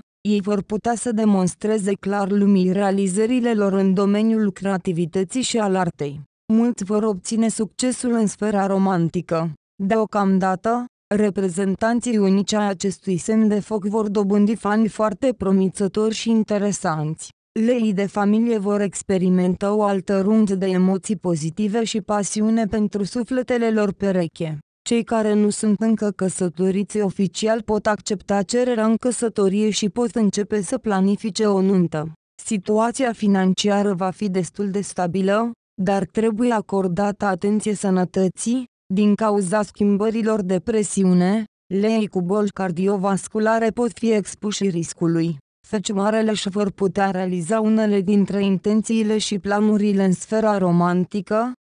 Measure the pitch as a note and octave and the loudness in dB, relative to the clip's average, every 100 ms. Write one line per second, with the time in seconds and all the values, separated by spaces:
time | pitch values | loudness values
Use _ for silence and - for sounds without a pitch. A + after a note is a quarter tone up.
0 | - _ G3+ G#3 G3 G3+ - G#3+ A#3 A#3 | -10 _ 0 0 0 -2 -2 -4 -2 -2
1 | A#3+ A3 G#3+ G3 F3+ - G#3+ A3 G3 G3 | -2 0 2 4 2 -2 -2 0 0 -2
2 | F#3+ G3+ F#3+ G3+ G3+ G3 F#3 G3 G3 G3 | -4 -2 0 2 4 4 4 2 0 0
3 | G3 F#3+ A3 B3+ A#3 G#3+ G3 G3 F#3+ F#3+ | 0 0 0 0 0 0 0 2 2 2
4 | G3+ G#3 A3+ A3 G#3 - G3 F#3+ F#3+ E3 | 2 2 2 0 -2 -2 -4 -4 -2 -2
5 | E3 F#3+ F#3+ C4 A#3 A#3 G3+ F#3+ F3 - | -2 -2 -2 -4 -2 0 0 0 -2 -4
6 | D3 D3 - _ - A3 A#3+ - F#3+ G#3+ | -8 -8 -18 _ 0 2 2 0 -2 -2
7 | A3 F#3 - A3 A3+ - G#3+ - B3+ A#3+ | 0 -4 -4 -2 0 -2 -6 -2 -4 -2
8 | B3 A#3 G#3 - G#3+ G3+ F#3+ G3 F#3+ F3 | -2 0 0 -2 -2 0 0 2 2 2
9 | E3 F3+ C#3 E3 E3 D3 _ - G3 A3 | 0 -2 -4 -2 -4 -8 _ -6 0 0
10 | G#3+ G#3 G3 F#3+ F#3+ F#3 A3+ A#3+ B3 _ | 0 0 2 2 2 0 -2 -2 -4 _
11 | - G3+ G#3 G3 F#3+ E3 G3 F#3 A3+ A#3+ | -4 0 0 0 -4 -2 -2 0 0 0
12 | B3 G#3+ G3 G3 F#3+ G#3+ G3+ F3 G3 - | 0 2 2 2 2 0 -2 -2 -4 -4
13 | G3 F3 - A3 G#3+ G#3 - G#3+ G3 A3+ | -4 -4 0 2 2 2 -2 -4 -2 -2
14 | G#3+ G#3 G3 G#3 G#3 A3+ G3+ G#3+ A3 - | 0 0 2 4 2 0 0 2 0 0
15 | G#3+ G3+ C4+ - F#3+ F#3+ F#3+ - F#3+ G#3+ | -2 0 -2 0 0 2 2 0 -2 0
16 | A3 G#3+ A3+ A3 G#3 G#3 G#3 F3+ F3+ D#3 | -2 -2 0 0 0 0 -2 -2 -4 -2
17 | D3+ D#3+ - _ _ A3 A3+ B3 A3 F#3+ | -4 -6 -12 _ _ -2 0 2 2 0
18 | G3+ G#3 G3+ G#3+ A#3 G#3+ G3 G#3 G3+ - | -2 0 2 2 2 0 0 -2 -2 -4
19 | - F#3+ F#3 F#3 F3+ F3+ G3+ G#3+ G3+ G3 | -2 0 2 2 2 0 0 0 0 0
20 | - G3 F#3+ A3 G#3 F#3+ F#3+ F#3 F#3 F#3+ | -2 0 2 2 2 0 0 2 2 0
21 | - F#3+ F3+ D#3+ D#3+ D#3+ G#3+ A#3 A3 A3 | -2 -4 -2 -2 -4 -2 -2 -2 -2 -4
22 | F3+ G#3 F#3+ G#3+ G#3+ A3+ G#3 A3 G#3 G3+ | -2 -2 -2 -2 0 0 0 0 -2 -2
23 | F#3+ B3 G#3+ C4 B3+ A#3+ A3+ A3 G3+ - | -4 -4 -4 -4 -2 0 0 0 0 -2
24 | G3 F#3 E3 - D#3 D3+ - _ - A#3 | -2 0 -2 -4 -8 -8 -14 _ -2 -2
25 | - A3+ G#3+ G#3 G#3 - G#3+ G3+ A3+ G#3+ | 0 0 2 2 2 0 0 2 2 0
26 | G#3 - F#3+ - F3+ F3+ F#3+ F#3+ G3 G#3+ | -2 -2 -4 -2 -4 -2 0 0 -2 -2
27 | G3 F3+ F#3+ - A3 A3+ A3 G#3+ A3 G#3 | -2 -2 -4 -2 -2 -2 -2 -2 0 -2
28 | - G3+ - G3+ F#3+ A#3+ B3 A3+ A3 A3+ | -4 -6 -2 -2 0 0 0 2 2 2
29 | B3+ - A#3 - G3 G3+ G#3+ F#3+ G#3 A#3+ | 0 -2 -2 2 2 2 0 0 -2 -2
30 | A#3+ A#3 G3+ G3+ G3+ G#3+ F3 C4 A3 F#3+ | -2 0 0 0 -2 -4 -4 -4 -2 0
31 | G3 G3+ A3 F3 G#3+ F#3+ F#3+ F#3+ E3 D#3 | 2 0 -4 0 2 2 4 2 2 -2
32 | D#3+ - _ - - G#3 G3 G#3+ A#3 A#3+ | -8 -12 _ -14 -6 -4 0 0 0 0
33 | B3 G#3+ G#3 G3 F#3 F3+ G#3 G3+ G3+ F3+ | -4 0 2 4 2 2 2 2 2 0
34 | F#3 - G#3 F3+ D#3+ - G3+ G3+ F3+ - | -4 -4 -4 -2 -4 -4 -4 -4 -6 -4
35 | F3+ F#3+ F#3+ G#3+ A#3 - _ - F#3 G3 | -2 0 2 0 -2 -6 _ -4 0 0
36 | F#3 A3+ A3+ G#3 B3 A3 - G3 F#3 E3+ | -2 0 0 0 0 0 0 -2 0 0
37 | G3+ G3+ G3+ F3+ G3+ G#3 G#3+ G3+ G3 F#3 | -2 -2 -2 0 0 0 0 -2 0 0
38 | F3 F#3+ F#3 - A3+ B3+ B3 _ - F#3+ | 0 0 -2 -2 -4 -4 -4 _ -4 2
39 | G#3 G3+ A3 G#3 F3+ G#3+ G3 - G3+ G3+ | 2 4 2 0 0 -2 -2 0 0 2
40 | A3 A3+ A3 A3 F3+ F#3 A#3 A3 G3+ G3 | 0 0 0 0 0 -2 0 -2 0 0
41 | F#3 F3+ F3+ A3 G#3+ _ - G3 G#3+ A3+ | 4 4 4 0 -4 _ -6 -2 0 0
42 | G#3 F#3 F3 G#3 G3+ - F#3+ E3 F#3+ G3+ | 0 -2 -2 0 -2 -2 -4 -2 0 0
43 | G3 F#3+ - A3 G#3+ A3+ A3+ A#3+ A#3+ - | 0 -2 -2 -2 0 2 0 0 -4 -2
44 | A3+ G#3+ - - G#3 - G3 E3+ D#3+ - | 0 0 -2 -8 -6 -2 -2 -2 -6 -2
45 | E3+ E3 E3 C#3+ _ _ - G#3+ F#3 G3 | 0 0 -2 -4 _ _ -8 -6 -2 -2
46 | G#3+ A3 A3 G#3 G3 G3+ G3+ - G3 G3+ | 0 2 0 -2 -4 -2 -2 0 -2 0
47 | G3 F#3 F#3 F3+ E3 A3 G#3+ A3 G#3+ G3+ | 0 0 -2 -4 -2 0 2 2 2 2
48 | F#3 G3+ F#3 G3 G3 F#3 G#3 G#3+ - A3+ | 2 2 2 0 0 0 0 0 0 0
49 | G#3+ G#3+ - G3 G3 G#3 G#3+ G#3 G#3 G3 | 0 0 -2 -4 -2 0 2 2 2 2
50 | F#3+ F3+ - A3 G#3+ G3+ F3+ F3 F3 F3+ | 2 0 -2 0 2 2 2 2 2 0
51 | F3 G#3 - G#3+ B3 B3 | -2 -4 -2 -2 -2 -8